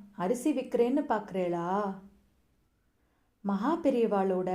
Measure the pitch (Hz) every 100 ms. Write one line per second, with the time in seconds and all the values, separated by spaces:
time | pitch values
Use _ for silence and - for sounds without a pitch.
0 | - - 180 247 311 262 - 240 240 285
1 | 285 220 208 185 180 170 170 190 202 190
2 | - - _ _ _ _ _ _ _ _
3 | _ _ _ _ 202 196 240 339 285 240
4 | 220 202 190 185 180